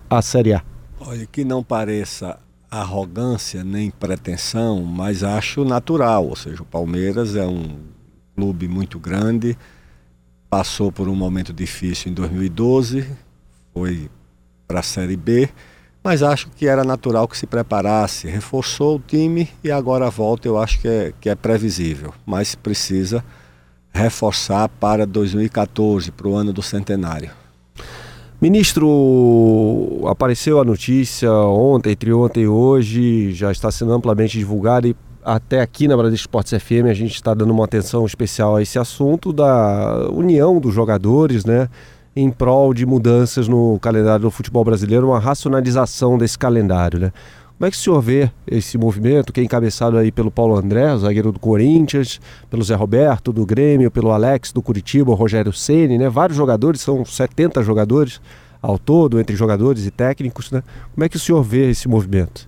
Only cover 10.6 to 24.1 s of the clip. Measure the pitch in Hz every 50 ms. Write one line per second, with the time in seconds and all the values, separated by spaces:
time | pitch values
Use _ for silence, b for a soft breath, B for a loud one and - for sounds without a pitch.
10.6 | 95 - - - 104 98 87 - 98 92 95 95 95 92 92 92 90 - 87 78
11.6 | 90 85 - - - 90 87 - - 92 90 82 90 82 85 92 95 95 82 85
12.6 | 113 120 127 135 127 113 123 135 131 131 143 123 - _ _ _ _ _ _ _
13.6 | _ _ - 87 90 92 90 85 76 71 - _ _ _ _ _ _ _ _ _
14.6 | _ - 85 87 85 - - 120 - - 95 90 78 95 117 120 135 131 - b
15.6 | b b b b b b b b - 196 180 147 147 143 143 135 - - - -
16.6 | 151 143 135 135 135 131 131 123 - 131 113 113 113 117 - - - - - 117
17.6 | 117 - 110 104 95 101 107 110 107 98 - - - 82 87 104 101 - - 135
18.6 | 127 - - - 143 147 151 143 127 - - 151 156 160 165 170 170 156 - -
19.6 | - 156 143 143 131 123 127 131 127 120 104 107 110 107 117 117 - 123 110 107
20.6 | 113 110 - - - 113 113 110 98 78 - - - 107 101 - - 110 113 110
21.6 | 107 110 92 90 87 82 78 69 73 73 - - - - 95 - - - - -
22.6 | - 107 104 - - - 95 95 95 92 110 117 117 b b b b b b b
23.6 | b b b b b _ - 87 110 117